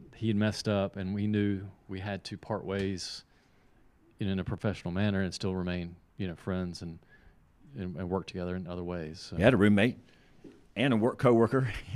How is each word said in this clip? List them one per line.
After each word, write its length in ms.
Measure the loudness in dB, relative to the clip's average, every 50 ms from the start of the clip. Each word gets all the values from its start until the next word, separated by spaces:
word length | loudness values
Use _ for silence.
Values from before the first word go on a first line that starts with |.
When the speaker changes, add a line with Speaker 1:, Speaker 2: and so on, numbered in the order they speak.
| -16 -20 -12
Speaker 1:
he 120 | -6 -2 0
had 80 | 2
messed 300 | 2 2 2 0 0 0 0
up, 280 | 2 2 0 0 -2
and 180 | -6 -6 -4 -2
we 120 | -2 0
knew 340 | 0 2 2 2 2 0 -2 -4 -8 -14 -16 _ -12
we 120 | -10 -8
had 240 | -6 -6 -6 -6 -8
to 120 | -10 -12
part 280 | -12 -8 -6 -6 -6 -4
ways 600 | -4 -2 -2 -2 -2 -4 -6 -8 -10 -12 -14 -16 _ _ _ _ _ _ _ _ _ _ _ _ _ _ _ _ _ _ -6
in, 100 | -2 -2
in 100 | 0 0
a 40 | -2
professional 480 | -2 -4 -2 -2 -2 -2 -2 -4 -4 -2
manner 280 | 0 0 2 2 0 0
and 100 | -2 -4
still 220 | -4 -4 -4 -2
remain, 400 | -2 -2 -4 -4 -4 -6 -8 -12 -16 _ _ _
you 100 | -8 -8 -6
know, 60 | -8
friends 460 | -8 -6 -4 -4 -2 -4 -4 -6 -8 -10
and, 160 | -12 -12 -14 -18 _ -20 -20 _ -20 _ _ _ _ _ _ -20 -16 -12 -8
and, 180 | -8 -8 -6
and 140 | -6 -4 -2
work 160 | -2 -2 -2
together 280 | -4 -8 -6 -6 -4 -4
in 100 | -6 -6
other 180 | -6 -8 -6 -6
ways. 420 | -6 -6 -6 -6 -8 -10 -12 -14 -8
So. 60 | 0 4
Speaker 2:
You 60 | 6
had 100 | 6 8
a 20 |
roommate 400 | 8 8 8 8 8 6 4 2 -2 -10 -20 -20 _ _ _ -20 -20 -20 -20 -20 -20 -20 _ -4
and 160 | -2 0 2 2
a 40 |
work 220 | 2 2 2 2 4
coworker 500 | 6 6 8 8 6 6 4 2 0 0 -2 -6 -8 -8 -8